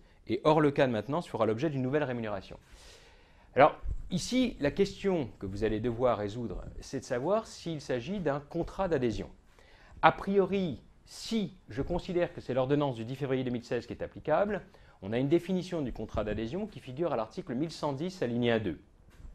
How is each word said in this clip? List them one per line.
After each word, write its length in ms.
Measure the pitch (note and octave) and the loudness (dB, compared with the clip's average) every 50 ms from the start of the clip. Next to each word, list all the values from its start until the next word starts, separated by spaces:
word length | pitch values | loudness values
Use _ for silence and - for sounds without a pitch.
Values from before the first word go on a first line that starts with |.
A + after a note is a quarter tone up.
| - - - - - | -16 -20 -20 -16 -6
et 140 | - A2 - - | -4 -2 2 4
hors 160 | D3+ D#3 D#3 | 4 6 6
le 120 | D3+ D3 C#3 | 6 4 4
cas 140 | D3+ C#3+ | 4 4
de 60 | C3 A#2+ | 4 2
maintenance, 360 | G#2+ G#2 - C#3 E3 E3+ - | 0 -2 -2 -2 -4 -2 -4
fera 180 | - A2 A2 | -2 0 2
l'objet 240 | A2 A2 A2 C3+ E3 | 2 2 2 0 -2
d'une 120 | C#3+ C3+ B2+ | 0 0 0
nouvelle 220 | B2+ C3 D3+ D3 | 0 0 0 0
rémunération. » 540 | B2+ B2+ A#2+ A2+ G#2+ G#2 G2 F#2+ - - - - - - - - - - - - - - - - - - - - - - | 0 -2 -4 -4 -4 -6 -6 -8 -10 -14 -18 -18 -20 -20 -20 -20 -20 -20 -20 -20 -20 -20 -20 -20 -20 -20 -20 -20 0 6
Alors, 220 | B2 C3+ D#3 - - - - - - - - | 8 8 8 8 4 -4 -4 -4 -4 -4 -4
ici, 460 | - F3+ - - A#3+ B3+ B3+ A#3 - - | -4 -4 -2 0 2 2 2 2 0 0
la 100 | C#3 C#3+ | 0 0
question 600 | C#3+ - G3+ F#3+ G3 - - G3 F#3+ E3+ C#3 G#2 - - | 2 2 2 2 0 -2 -2 0 0 0 0 -2 -6 -8
que 80 | - | -8
vous 180 | G2 F#2+ G2+ A2 | -8 -2 0 0
allez 160 | G#2+ G#2 G#2+ | 2 2 2
devoir 380 | G#2+ B2 A#2 A#2 B2+ B2 A#2 G2 | 0 -2 0 2 2 2 2 2
résoudre, 460 | G#2 G#2 G2 A#2+ A#2+ G#2+ F2+ E2+ E2+ - - - | 0 -4 -4 -6 -6 -6 -6 -8 -10 -10 -12 -12
c'est 200 | - - - C3+ | -12 -8 -8 -8
de 40 | - | -6
savoir 420 | - C3 B2 B2+ E3 G3 A3 A3 | -4 -4 -2 0 0 0 0 -2
s'il 340 | - - - - E3+ E3 D3 | -4 -10 -12 -8 -8 -8 -6
s'agit 380 | C3+ - C#3 B2 A#2 C3 G3 G#3+ | -4 -4 -4 -4 -4 -4 -6 -2
d'un 220 | F3 D3+ C#3 D3 | -2 -2 -2 -2
contrat 480 | C#3+ - - E3+ E3+ - - - G3 F#3 | -4 -6 -4 -4 -4 -4 -2 -2 0 0
d'adhésion. 420 | E3 C#3+ B2 A#2+ G#2 G2 F#2 - - - _ - - - - - - - - - - - - | 2 2 2 0 0 -2 -4 -8 -12 -18 _ -20 -20 -20 -20 -20 -20 -20 -20 -20 0 4 6
A 100 | D#3+ D#3+ | 6 6
priori, 720 | - - - G3 G3+ F#3 E3+ F#3+ G3+ F#3+ E3+ B2+ - - - - - - | 4 2 2 4 4 4 4 2 0 0 -2 -4 -6 -10 -18 -20 -20 -20
si 480 | - - - - - G#3+ A3+ G3+ D#3+ - - - - | -20 -16 -14 -6 -2 -2 -2 -2 -2 -6 -10 -18 -10
je 120 | - A#2 | -6 -6
considère 520 | C#3 - F3 F3 - - F3+ E3+ F3 D#3+ - | -4 -2 -2 -2 -2 -2 0 0 0 0 -2
que 60 | - | -6
c'est 140 | - - B2+ | -6 -2 0
l'ordonnance 420 | B2+ B2+ C3 C#3+ D3 D3 C#3 B2+ | 2 2 4 4 4 4 2 0
du 80 | A2 A2+ | -2 -6
dix 120 | A2+ C3+ | -6 -6
février 280 | B2+ D3 B2+ C3+ C3 C3 | -4 -2 0 0 0 0
deux 60 | B2+ | 0
mille 140 | A#2+ B2 A#2 | -2 -4 -4
seize 220 | - C#3 A#2+ A2 | -4 -4 -4 -4
qui 60 | - G#2 | -6 -8
est 100 | - F2 | -8 -8
applicable, 600 | E2 - G#2+ - - D3+ E3 G3 G#3 G#3 F3+ - - - - - - - - | -8 -10 -8 -2 2 2 4 4 2 0 -4 -6 -10 -16 -20 -20 -20 -18 -12
on 120 | - G2 A2 | -6 -2 0
a 60 | A#2+ | 0
une 100 | C3 C#3+ | 2 4
définition 520 | D#3 F3 E3+ - F#3+ F#3 E3 - - E3 | 4 2 2 2 -2 -2 -2 -2 -4 -4
du 120 | D3 A#2+ G#2 | -2 -4 -4
contrat 320 | - A2 G#2 - - G#2+ | -6 -8 -4 -2 -2 -2
d'adhésion 420 | G#2+ G#2 G#2+ A2+ A2+ C3 F#3 G#3+ | 0 -2 -2 -2 -4 -4 -6 -6
qui 140 | G#3 - C3+ | -6 -8 -12
figure 320 | - - B2 C3 F3 E3 C#3+ | -14 -10 -6 -4 -2 0 0
à 40 | |
l'article 380 | A#2 A2 - - - - - C3 | -2 -2 -4 -6 -10 -8 -6 -4
mille 160 | A#2+ D3+ E3 | -2 -2 -4
cent 220 | D#3 - - D3+ C#3 | -4 -4 -4 -4 -2
dix 280 | C3 D3+ F#3 F#3 - - | -2 -4 -6 -4 -4 -2
alinéa 360 | A#2+ A#2+ A#2+ A#2+ A#2+ A#2 A2+ | -2 0 2 4 4 4 4
deux. 220 | G#2+ F#2+ D#2 C#2+ - - - - - - - - - - - | 2 -2 -4 -6 -10 -18 -20 -20 -20 -20 -20 -18 -18 -16 -16